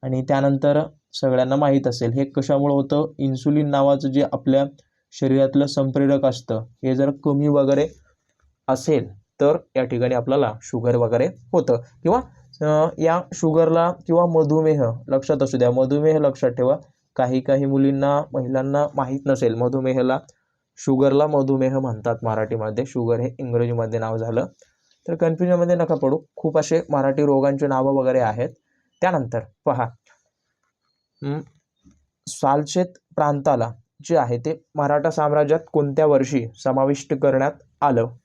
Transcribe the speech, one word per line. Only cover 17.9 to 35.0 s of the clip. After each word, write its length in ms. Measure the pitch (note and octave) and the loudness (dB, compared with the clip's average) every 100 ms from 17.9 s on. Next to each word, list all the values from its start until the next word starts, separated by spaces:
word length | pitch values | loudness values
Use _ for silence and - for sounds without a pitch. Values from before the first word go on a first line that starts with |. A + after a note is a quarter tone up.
| C#3 C#3 C#3+ D3+ | 2 0 0 -2
महिलांना 540 | C#3+ B2 C3 C3 C#3+ D3 - | -6 -4 -4 -2 -2 -2 -2
माहीत 240 | C3 C3+ C#3 | -4 -4 -2
नसेल, 280 | C3 B2 | 0 0
मधुमेहाला, 680 | A2+ B2 C3+ C3 C3 B2+ C3 - _ _ _ _ _ | 0 -2 0 -2 0 0 -2 -6 _ _ _ _ _
शुगरला 500 | - C3+ C#3 C3+ D3+ | -2 2 4 4 2
मधुमेह 520 | C#3+ C3+ C3+ C3 C3+ | 2 0 0 0 -2
म्हणतात 360 | C3 A2 A#2 A2+ | -4 -4 -4 -4
मराठीमध्ये, 640 | A2+ A2 G#2+ A2+ A2 G#2+ C3 | -2 -2 -2 -4 -4 -6 -6
शुगर 340 | B2+ A#2 A#2 | -4 -2 -2
हे 160 | B2 B2 | -2 -8
इंग्रजीमध्ये 600 | C3 A#2+ A#2+ A#2 A2+ A2+ | -4 -2 0 -2 -4 -4
नाव 180 | A2 A2+ | -4 -6
झालं. 280 | A2+ A2+ E3+ _ _ _ _ _ - | -4 -4 -4 _ _ _ _ _ -10
तर 80 | E3 | -2
कन्फ्युजनमध्ये 600 | E3 D#3+ F3+ F3+ F3 F3 | -2 0 0 2 2 0
नका 200 | E3 D3+ | 0 0
पडू, 240 | C3+ D3+ - - | 0 -2 -6 -6
खूप 220 | D#3+ D3+ | -2 -2
असे 240 | D3+ E3 - | 0 -2 0
मराठी 340 | D3 C3+ C3+ | -2 0 0
रोगांचे 440 | D3 C#3 C#3 C#3 C#3+ | 2 2 2 0 -2
नावं 260 | C3 C3+ | 0 0
वगैरे 260 | C#3 B2+ B2+ | 0 0 0
आहेत. 300 | A2+ G#2+ A#2+ - _ _ _ _ | 0 -2 -6 -8 _ _ _ _
त्यानंतर 380 | F3+ E3+ A#2+ A#2+ - _ - | -2 -2 -4 -6 -8 _ -4
पहा, 180 | B2+ A#2 - _ _ _ _ _ _ _ _ _ _ _ _ | -2 -4 -8 _ _ _ _ _ _ _ _ _ _ _ _
हं, 180 | C#3 D3 - _ _ _ _ _ _ _ - | -8 -8 -10 _ _ _ _ _ _ _ -18
सालशेत 580 | - C#3 C#3 D3+ F3+ F3+ - _ - | -4 0 0 -2 -4 -4 -6 _ -2
प्रांताला 580 | D3 D3 C#3+ C3 A2+ - _ _ | -2 0 0 0 -2 -8 _ _
जे 140 | - E3 | -2 0
आहे, 200 | B2 A#2+ | 0 -4
ते 280 | A#2+ D#3+ _ D3+ | -6 -8 _ -6
मराठा 360 | C#3+ D3 | 0 0